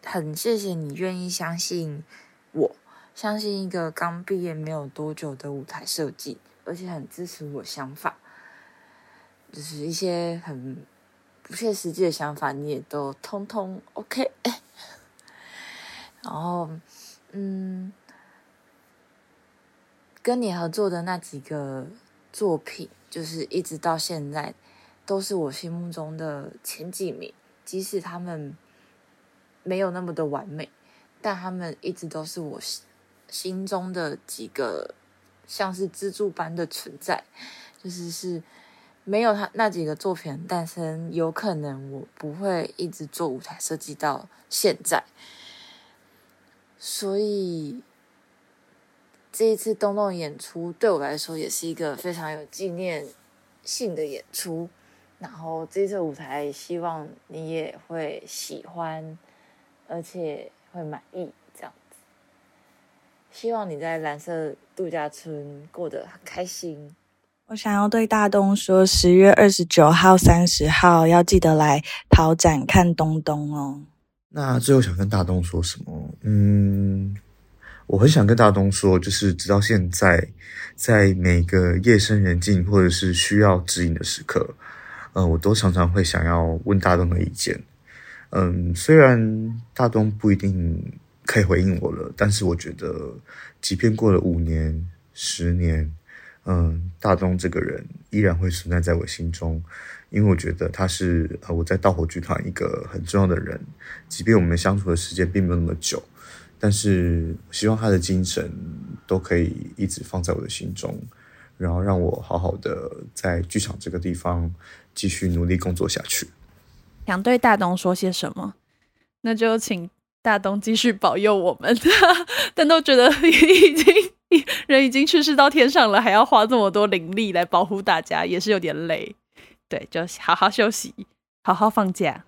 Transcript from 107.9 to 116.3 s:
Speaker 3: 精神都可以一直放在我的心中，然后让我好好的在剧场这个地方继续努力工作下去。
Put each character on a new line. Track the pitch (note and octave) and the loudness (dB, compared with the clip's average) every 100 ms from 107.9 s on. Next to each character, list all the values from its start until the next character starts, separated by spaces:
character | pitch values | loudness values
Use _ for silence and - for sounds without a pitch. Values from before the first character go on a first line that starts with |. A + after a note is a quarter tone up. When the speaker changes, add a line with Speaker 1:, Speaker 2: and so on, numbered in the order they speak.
| F#2+ | 2
Speaker 3:
精 | E2 F#2 | 2 0
神 | F2+ - E2 D#2+ E2 E2 - - - | 0 -4 -6 -8 -10 -12 -14 -16 -2
都 | F#2+ | -2
可 | - E2+ | 0 0
以 | E2 D#2 - - | 0 -2 -12 -6
一 | G2 | -6
直 | - | -6
放 | - F#2+ | -8 -6
在 | F2 | -4
我 | - | -4
的 | - | -6
心 | - F#2 | -8 -8
中， | F#2+ - - - _ _ - - _ | -8 -10 -10 -14 _ _ -20 -20 _
然 | F2+ | -2
后 | F2 | 0
让 | G2 F#2+ | 0 2
我 | F2 - | 2 0
好 | E2+ F2 | -2 -2
好 | F2 - | -2 -4
的 | - E2+ - - - | -6 -6 -8 -14 -16
在 | - F#2+ E2+ | -6 -2 -2
剧 | E2+ G#2+ | -2 -4
场 | G2 - | -6 -8
这 | - | -8
个 | F2+ | -6
地 | F2+ | -6
方 | E2+ - F2 E2+ F2 - - _ - | -4 -4 -2 -4 -6 -18 -20 _ -6
继 | G2+ | -4
续 | F2 F#2+ | -2 -2
努 | E2+ E2+ | 0 2
力 | F#2 | 2
工 | F#2 F2 | 0 0
作 | F2 | -2
下 | - - | -2 -4
去。 | - - | -6 -6